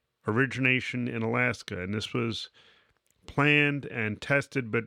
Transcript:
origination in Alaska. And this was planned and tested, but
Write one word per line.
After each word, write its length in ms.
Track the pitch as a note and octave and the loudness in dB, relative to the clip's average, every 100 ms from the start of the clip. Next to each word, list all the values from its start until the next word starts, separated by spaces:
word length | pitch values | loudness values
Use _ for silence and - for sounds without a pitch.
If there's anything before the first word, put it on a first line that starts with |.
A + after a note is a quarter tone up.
| _ _ - | _ _ -2
origination 840 | A2 C3+ A2+ C3 B2+ - B2+ A#2+ | 0 0 0 2 2 0 -4 -4
in 140 | A#2 | -2
Alaska. 580 | A2+ B2 B2 A2 - F#2 | -2 0 0 -2 -6 -6
And 140 | F#2 | -4
this 180 | G#2+ - | -4 -2
was 380 | B2 A#2 G2+ - - - _ _ _ _ _ - | -2 -2 -4 -10 -18 -20 _ _ _ _ _ -6
planned 600 | - C#3+ D3 C#3+ C#3+ - | 2 4 6 4 0 -4
and 340 | A#2+ A2 G#2 | -4 -4 -4
tested, 500 | - C#3+ - C#3 A2+ | 0 0 0 -4 -2
but 140 | A#2 | -2